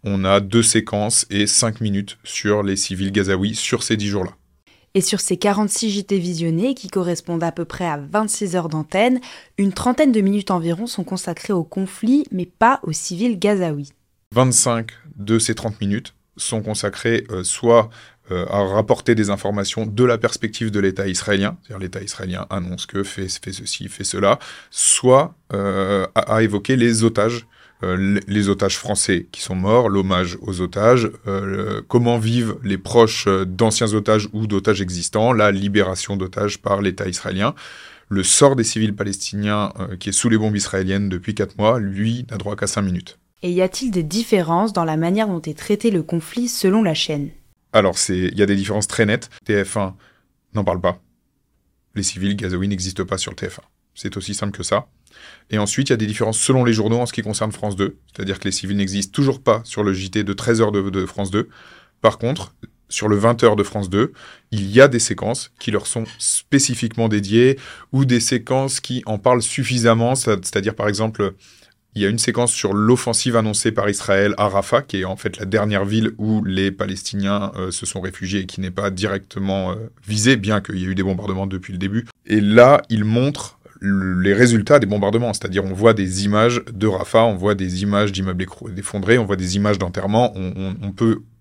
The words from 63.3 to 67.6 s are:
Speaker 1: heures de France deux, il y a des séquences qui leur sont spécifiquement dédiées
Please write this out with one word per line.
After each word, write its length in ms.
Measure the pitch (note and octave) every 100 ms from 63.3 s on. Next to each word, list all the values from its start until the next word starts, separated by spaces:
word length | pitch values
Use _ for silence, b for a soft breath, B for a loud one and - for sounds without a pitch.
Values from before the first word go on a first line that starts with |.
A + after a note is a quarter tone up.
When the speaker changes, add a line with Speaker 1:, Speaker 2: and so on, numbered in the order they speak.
| A2+
Speaker 1:
heures 120 | A#2 G#2
de 80 |
France 260 | G2 G#2 F#2+
deux, 220 | G2 C#3 B B B _
il 180 | G#2+ G2
y 120 | A2+
a 80 | C#3
des 100 | A#2+
séquences 520 | - G2+ G#2 B2 - _
qui 140 | -
leur 160 | G2+ -
sont 160 | A#2 A2+ -
spécifiquement 880 | - - - C#3 - B2 A#2 - A2+
dédiées 500 | G#2+ G2 A2 B2+ C3+